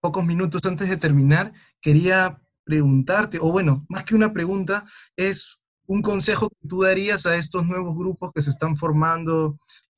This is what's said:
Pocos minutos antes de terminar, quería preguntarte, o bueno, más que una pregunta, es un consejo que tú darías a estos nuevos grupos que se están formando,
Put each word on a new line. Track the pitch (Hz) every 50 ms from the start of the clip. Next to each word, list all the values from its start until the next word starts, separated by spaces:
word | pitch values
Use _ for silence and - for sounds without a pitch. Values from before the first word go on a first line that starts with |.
Pocos | - - 151 190 180
minutos | 170 170 175 190 175 151 180 -
antes | 190 185 151 196 185
de | 190
terminar, | 165 - 160 143 139 135 139 151 165 196 220 - - _ _ _ _
quería | - 156 147 151 170 185 185 185 185 185 - - _ _ _ _ _
preguntarte, | - 151 156 147 139 135 135 127 135 180 202 214 214 - 165
o | - 160 175
bueno, | 190 190 151 135 135 147 -
más | 180 190 -
que | - 220
una | 214 214 208 214
pregunta, | 190 170 175 196 196 190 165 196 208 202 - - - - _ _
es | - 185 196 196 190 - - - _ _ _ _ _ _
un | - 190 208 202
consejo | 214 208 196 151 - 202 - 220 202
que | - _ _ 147
tú | 180 185 190
darías | 190 190 185 196 208 208 190 -
a | 180 170
estos | 170 165 165 - 185 170
nuevos | 170 180 185 180 175 160
grupos | 165 175 185 180 - 185 170 -
que | 160
se | 147 143
están | 135 - 156 160 156
formando, | 147 - 165 151 151 156 165 165 165 165 160 165 160 160 156 147 - _ _ - - _ _ _